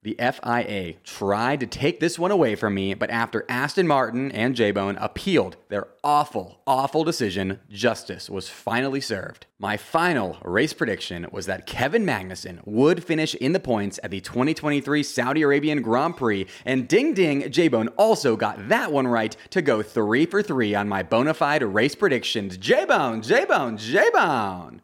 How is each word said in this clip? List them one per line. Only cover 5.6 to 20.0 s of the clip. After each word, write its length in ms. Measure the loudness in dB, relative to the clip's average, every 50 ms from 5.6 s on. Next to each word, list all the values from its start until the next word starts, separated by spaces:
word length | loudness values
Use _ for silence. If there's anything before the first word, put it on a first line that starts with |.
| _ _
their 180 | -6 -6 -6 -8 -14 _ 0
awful, 580 | 2 2 2 2 0 -4 -8 -8 -8 -16 _ _ 0
awful 340 | 0 2 2 0 0 0
decision, 560 | 0 0 0 0 -2 -2 0 -2 -2 -2 -4 -6 _ _
justice 640 | -10 0 0 0 0 0 -8 -12 -12 -12 -12 -10
was 180 | -8 -8 -8 -10
finally 520 | -16 -10 -6 -2 0 0 0 0 -2 -4
served. 460 | -4 -4 -6 -6 -6 -10 -14 -18 -20 _ _ _
My 180 | -6 -4 -4
final 600 | -4 -6 -2 0 0 2 2 2 0 0 -2 -6 -8 -8
race 280 | 0 2 2 2 0
prediction 540 | 0 -2 -2 -2 -2 -4 -6 -8 -8 -8 -10 -8
was 140 | -10 -10 -6
that 200 | -6 -6 -6 -8
Kevin 400 | -10 -4 -2 -2 0 0 0 0
Magnussen 540 | 0 -2 -2 -6 -8 -12 -12 -12 -14 -14 -14 -12
would 380 | -4 2 4 4 4 4 2
finish 320 | 0 -4 -2 -2 0 -2 -2
in 180 | -2 -2 0
the 80 | 0 0
points 380 | 0 0 -2 0 0 -4 -6 -8 -10
at 80 | -8
the 80 | -8 -8
twenty 340 | -10 -6 -2 -2 0 0 0
twenty-three 480 | -2 -2 -2 -2 -2 0 0 0 0
Saudi 400 | 0 -2 -2 -2 -2 0 2 2
Arabian 400 | 4 4 4 4 2 2 0 0
Grand 340 | 0 2 2 2 2 0 -2
Prix, 300 | 0 0 0 0 0 -2 -6 -10 -10 -4
and 220 | -2 0 0 0
ding 260 | 4 4 4 4 4
ding, 380 | 2 2 2 2 2 0 -2 -2
J-Bone 380 | 0 2 4 4 4 2 0 0 2 2
also 380 | 4 4 4 4 4 0 2
got 320 | 2 0 -2 -2 -4 -2 0
that 240 | 0 0 0 0
one 160 | 0 0 2 2
right 280 | 2 0 0 -2 -6 -8 -18 -4
to 100 | -4 0
go 220 | 2 2 2 2
three 440 | 0 -2 0 0